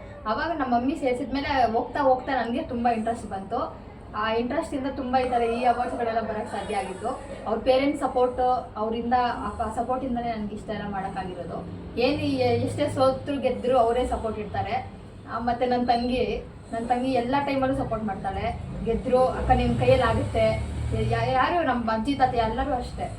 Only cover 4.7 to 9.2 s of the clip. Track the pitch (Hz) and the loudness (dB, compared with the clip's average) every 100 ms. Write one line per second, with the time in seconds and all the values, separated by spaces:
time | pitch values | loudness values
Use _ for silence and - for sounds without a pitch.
4.7 | 277 269 269 247 262 247 240 233 233 247 | -4 -4 -4 0 2 2 2 2 2 2
5.7 | 240 247 254 226 226 214 214 - 196 190 | 2 0 -2 -2 0 -2 -4 -6 -6 -4
6.7 | 202 196 180 220 262 - - 196 233 262 | -4 -4 -4 -6 -6 -8 -8 -2 2 4
7.7 | 262 285 294 247 254 247 247 254 254 - | 4 4 2 0 2 2 2 2 2 -2
8.7 | 214 220 233 233 247 | -4 -2 -2 2 2